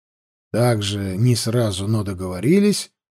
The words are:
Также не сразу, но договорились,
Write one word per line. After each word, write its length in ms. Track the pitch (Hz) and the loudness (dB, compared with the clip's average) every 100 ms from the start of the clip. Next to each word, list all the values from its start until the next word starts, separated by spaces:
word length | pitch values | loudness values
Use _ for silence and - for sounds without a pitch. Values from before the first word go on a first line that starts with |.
| _ _ _ _ _ | _ _ _ _ _
Также 640 | 107 123 110 101 101 98 92 | 0 2 0 -2 -4 -4 0
не 200 | 123 113 | 2 2
сразу, 500 | 117 123 110 90 98 | 0 0 0 -2 -2
но 160 | 110 | -2
договорились, 880 | 98 92 90 90 117 196 208 - - _ _ | -2 -6 -8 -2 2 4 4 0 -6 _ _